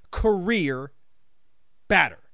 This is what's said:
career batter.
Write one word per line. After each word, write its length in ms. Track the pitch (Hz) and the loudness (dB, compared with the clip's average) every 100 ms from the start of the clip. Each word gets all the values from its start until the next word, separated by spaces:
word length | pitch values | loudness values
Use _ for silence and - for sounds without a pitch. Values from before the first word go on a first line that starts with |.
| - | -12
career 800 | - 220 202 180 226 147 131 143 - - - - - - - - - - | -4 0 0 0 0 -2 -4 -10 -18 -20 -20 -20 -20 -20 -20 -20 -14 0
batter. 340 | 190 139 87 - | 2 2 -2 -20